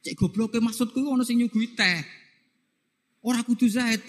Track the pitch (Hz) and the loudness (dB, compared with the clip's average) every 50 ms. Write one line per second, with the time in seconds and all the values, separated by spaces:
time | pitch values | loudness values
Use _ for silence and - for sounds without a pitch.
0 | - - 139 - 185 170 - 214 226 220 226 226 226 226 220 - 247 226 - 262 | -12 -12 -4 -2 -2 -2 0 -2 -2 -2 0 0 0 0 0 -2 -4 -2 -2 -4
1 | 277 294 262 254 247 240 240 240 240 - - 220 233 233 - - 202 180 175 160 | -2 0 0 0 0 2 2 2 2 2 0 -2 -2 -2 -2 0 2 2 2 0
2 | 143 - - - - _ _ _ _ _ _ _ _ _ _ _ _ _ _ _ | -4 -8 -14 -20 -20 _ _ _ _ _ _ _ _ _ _ _ _ _ _ _
3 | _ _ _ _ - 240 247 233 233 240 233 - 247 226 202 254 247 226 226 - | _ _ _ _ -2 -2 -2 0 0 0 2 4 4 4 4 2 2 2 0 0
4 | - | 0